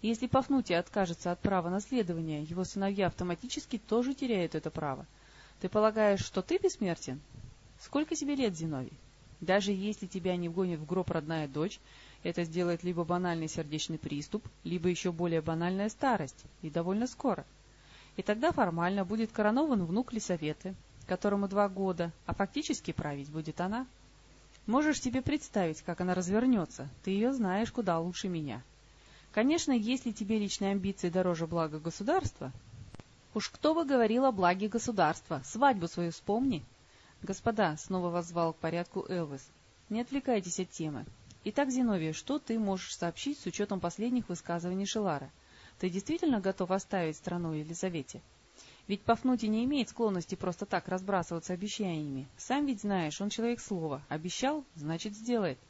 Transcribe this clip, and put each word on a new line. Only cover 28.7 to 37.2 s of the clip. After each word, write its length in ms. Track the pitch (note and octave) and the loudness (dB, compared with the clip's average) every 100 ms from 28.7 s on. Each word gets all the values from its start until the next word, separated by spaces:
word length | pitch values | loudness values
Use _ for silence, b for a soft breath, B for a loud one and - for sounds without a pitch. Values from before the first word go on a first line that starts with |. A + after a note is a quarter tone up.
| - - B B B B | -20 -20 B B B B
Конечно, 400 | - B3 E4+ - | 2 4 4 4
если 400 | B3+ G#3+ B3+ A#3+ | 2 2 0 -2
тебе 280 | G#3+ G3 A3 | -4 0 0
личные 320 | G3+ - G3 | 0 0 0
амбиции 380 | G3+ F#3+ G3 F3+ | 0 -2 -2 0
дороже 360 | F3 F3+ E3 E3 | 2 2 2 0
блага 340 | E3+ D#3+ D#3 | 0 0 -2
государства». 720 | D#3 - G3+ F4+ D4 - B3+ - - - - - - - - A3 | -6 -4 0 0 0 -8 -12 -12 -18 -18 -16 -16 -18 -20 -8 -6
«Уж 140 | - | -6
кто 260 | - D4+ D#4+ | 0 2 2
бы 100 | D4+ | 4
говорил 400 | C4+ A3 A#3 C4 | 4 6 6 4
о 60 | |
благе 360 | G#3 F3+ F#3 G#3 | 4 4 4 0
государства? 760 | A3+ A#3+ G#3+ D#3 D#3+ - D#3+ - | -2 -2 2 2 2 -4 -6 -6
Свадьбу 420 | A3 C#4 A3 E3+ | 4 4 4 0
свою 240 | - E3+ | -2 -4
вспомни». 540 | E3 - G#3 C4+ F3+ - - B B B B | -4 -2 2 2 0 -6 -20 B B B B